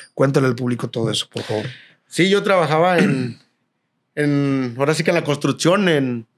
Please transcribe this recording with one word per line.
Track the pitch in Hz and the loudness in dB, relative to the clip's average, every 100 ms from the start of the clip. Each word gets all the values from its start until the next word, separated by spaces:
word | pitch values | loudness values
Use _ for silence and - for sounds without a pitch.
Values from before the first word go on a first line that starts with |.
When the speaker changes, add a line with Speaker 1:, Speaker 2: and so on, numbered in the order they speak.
| - | -12
Speaker 1:
Cuéntale | - 135 143 131 | -2 0 2 2
al | 117 | 0
público | 123 120 117 | -4 -4 -6
todo | 120 110 | -4 -2
eso, | 104 - | -4 -6
por | - | -10
favor. | - 107 123 - - _ _ | -6 -6 -6 -12 -20 _ _
Speaker 2:
Sí, | - 185 | 0 2
yo | 202 | 2
trabajaba | 202 190 156 156 175 175 | 2 0 2 2 2 2
en, | - 135 123 113 _ _ _ _ | 2 0 -4 -8 _ _ _ _
<clears throat> | _ _ _ - | _ _ _ -4
en, | 147 143 143 135 127 120 | 0 0 0 -2 -4 -2
ahora | 143 | 0
sí | 156 | 0
que | 165 | 0
en | 170 | 0
la | |
construcción, | 143 147 147 131 156 196 190 | 0 -2 -2 0 2 2 2
en | 151 131 120 113 | 2 0 -4 -10